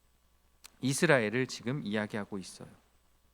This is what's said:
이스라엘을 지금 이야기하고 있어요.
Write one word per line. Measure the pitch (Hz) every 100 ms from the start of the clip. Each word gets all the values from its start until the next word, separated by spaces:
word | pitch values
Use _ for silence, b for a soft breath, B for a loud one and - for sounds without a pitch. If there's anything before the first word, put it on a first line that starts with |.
| _ _ _ _ _ _ - -
이스라엘을 | 127 139 170 139 107 120 127
지금 | - 113 143
이야기하고 | 104 107 104 110 101 101
있어요. | 87 - - - _ _ _ _ _